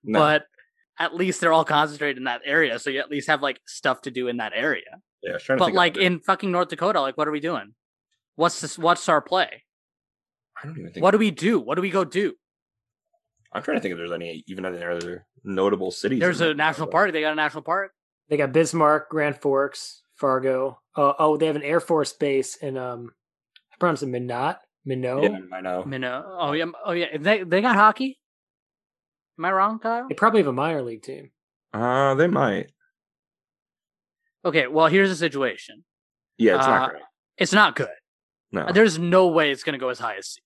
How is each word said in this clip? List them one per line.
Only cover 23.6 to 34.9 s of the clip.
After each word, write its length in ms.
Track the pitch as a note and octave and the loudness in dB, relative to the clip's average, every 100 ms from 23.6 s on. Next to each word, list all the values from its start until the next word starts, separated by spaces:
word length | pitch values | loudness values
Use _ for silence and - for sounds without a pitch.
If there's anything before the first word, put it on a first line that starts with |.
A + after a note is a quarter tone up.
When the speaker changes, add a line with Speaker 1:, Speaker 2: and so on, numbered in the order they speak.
| _ | _
Speaker 3:
I 40 | _ | _
pronounce 240 | F3 D3 | 0 0
it 60 | C#3 | -4
Minot. 500 | B2 B2 A#2+ C#3+ F#3+ _ _ C3+ | -4 -4 -2 -2 -4 _ _ -6
Minot? 360 | C3 B2+ C3+ | -4 -2 0
Speaker 1:
Yeah, 160 | E3 G3+ - | -2 -2 -12
I 60 | F#2 | -10
know. 240 | F#2 F2+ | -4 -4
Speaker 2:
Minot. 400 | C#3 C3 B2+ B2+ F#3+ | -4 -6 -6 -6 -10
Oh, 260 | F#3 D3+ | -4 -2
yeah. 120 | D3+ E3 - | -2 -4 -6
Oh, 80 | G#3 | -4
yeah. 260 | F3 E3+ D3+ | -4 -4 -2
They, 240 | E3 G#3+ | 0 0
they 180 | F3+ F#3 | 2 2
got 160 | A#3+ G#3 | 4 6
hockey? 420 | G#3+ G#3+ C4 - _ _ _ _ _ _ _ _ _ _ _ - | 6 4 -6 -8 _ _ _ _ _ _ _ _ _ _ _ -6
Am 60 | |
I 80 | E3+ | -2
wrong, 260 | F#3+ G3+ A3+ | 2 2 0
Kyle? 280 | A3+ A#3 C4 | -4 -4 -6
Speaker 3:
They 60 | |
probably 260 | - G#3+ G#3+ | 2 4 4
have 60 | D3 | 2
a 60 | |
minor 280 | B2+ D3+ D#3 | 0 -2 -2
league 200 | A#2+ A2+ | -6 -12
team. 280 | - C3+ - _ _ _ _ | -14 -16 -18 _ _ _ _
Speaker 1:
Uh, 400 | G#2+ A#2+ C3 C#3 | -4 0 2 2
they 140 | C3+ F3 | 4 2
might. 420 | D#3 C3 G2 - _ _ _ _ _ _ _ _ _ _ _ _ _ _ _ _ _ | 2 2 0 -6 _ _ _ _ _ _ _ _ _ _ _ _ _ _ _ _ _
Speaker 2:
Okay, 220 | F3+ D#3 B2+ | -2 0 0
well, 200 | D#3 | 4
here's 220 | D#3+ | 4